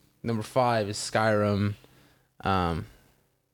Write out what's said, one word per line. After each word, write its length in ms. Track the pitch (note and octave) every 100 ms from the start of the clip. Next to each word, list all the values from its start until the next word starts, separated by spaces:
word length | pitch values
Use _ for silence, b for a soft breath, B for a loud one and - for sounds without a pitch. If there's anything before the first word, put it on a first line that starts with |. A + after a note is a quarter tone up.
| _ _
Number 220 | A#2 A2+
five 460 | G#2+ C3+ B2 A#2 G2+
is 80 | G#2+
Skyrim. 800 | - A2+ A2 G#2 G#2 G2+ G2+ G#2 b b b b b -
Um, 440 | - F#2+ F2 E2 A2 b b b _ _ _